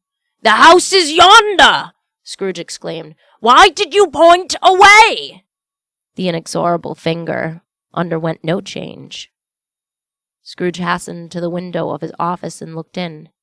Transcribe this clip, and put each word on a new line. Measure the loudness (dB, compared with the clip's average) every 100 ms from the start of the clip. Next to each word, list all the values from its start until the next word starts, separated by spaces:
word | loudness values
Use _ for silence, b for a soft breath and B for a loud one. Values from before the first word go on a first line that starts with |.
| _ _ _ _
The | 0
house | 4 6 6 4
is | -2 0
yonder! | 2 4 6 4 2 2 2 -4 _ _ _
Scrooge | -20 -12 -10 -10
exclaimed. | -12 -14 -12 -12 -14 -20 _ _
Why | 2 4 4
did | 2 -4
you | 0 0
point | 4 4 4 2 -2
away? | 2 6 6 8 6 2 -8 -16 _ _ _ _ _ _ _ -8
The | -6
inexorable | -6 -6 -4 -2 -4 -6 -10
finger | -6 -6 -6 -8 -8 -10 _ _ _
underwent | -10 -8 -6 -6 -8
no | -6 -6
change. | -8 -14 -14 -16 -20 -20 -20 _ _ _ _ _ _ _ _ _ _ _
Scrooge | _ -10 -8 -6
hastened | -6 -6 -8 -16 -14
to | -10
the | -8
window | -8 -8 -8 -8
of | -8
his | -12 -8
office | -8 -8 -10 -16
and | -16 -16
looked | -14 -12
in. | -12 -14 -20 _